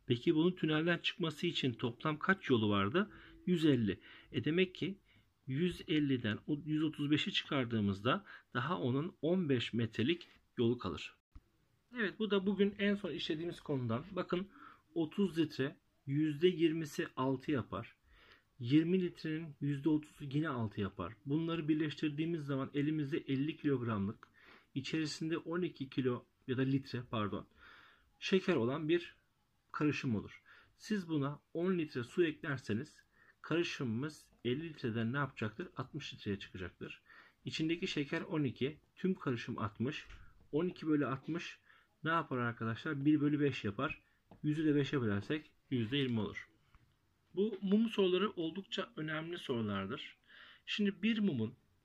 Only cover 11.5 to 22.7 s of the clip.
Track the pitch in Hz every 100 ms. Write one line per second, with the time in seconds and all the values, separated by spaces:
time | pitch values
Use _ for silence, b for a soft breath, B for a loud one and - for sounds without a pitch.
11.5 | _ _ _ _ 247 202 - 214 202 190
12.5 | 190 202 202 202 202 175 135 - 160 170
13.5 | - - 139 120 113 175 185 180 180 202
14.5 | B B B _ 170 156 - 196 160 151
15.5 | - 135 - _ _ - 143 156 147 180
16.5 | 160 165 165 151 - 160 - 131 131 147
17.5 | 139 - 92 - - b b b b b
18.5 | - 120 147 165 185 175 - 160 156 165
19.5 | 143 143 139 156 151 151 - 143 143 143
20.5 | 123 107 - 98 - 90 - 139 151 165
21.5 | 165 151 156 156 147 156 147 160 170 143
22.5 | 135 135